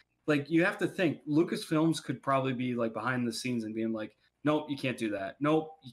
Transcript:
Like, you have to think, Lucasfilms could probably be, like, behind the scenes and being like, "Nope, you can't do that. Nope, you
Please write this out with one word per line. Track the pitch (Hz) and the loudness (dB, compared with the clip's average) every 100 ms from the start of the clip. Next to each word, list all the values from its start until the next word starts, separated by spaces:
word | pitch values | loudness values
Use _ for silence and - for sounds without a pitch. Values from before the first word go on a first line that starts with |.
| _ _ - | _ _ 0
Like, | 147 139 | 0 2
you | 165 | 4
have | 190 202 | 4 2
to | 170 | -2
think, | - 170 117 - | 0 0 0 0
Lucasfilms | 147 180 - - 156 165 156 | 2 2 0 0 2 4 2
could | - 127 | -2 -6
probably | - 135 131 | 0 2 2
be, | 123 127 | 0 -2
like, | 120 113 | 0 -2
behind | 113 117 127 120 | -2 -2 0 -2
the | |
scenes | 113 127 123 | -2 -2 -2
and | 110 | -4
being | 110 113 | -2 -2
like, | 110 107 _ _ _ | -2 -6 _ _ _
"Nope, | 143 151 151 | 0 0 -2
you | 139 | -4
can't | 131 113 | -4 -2
do | 113 | -2
that. | 101 95 - | -2 -6 -2
Nope, | 147 156 160 - | 2 2 0 -10
you | 131 | -20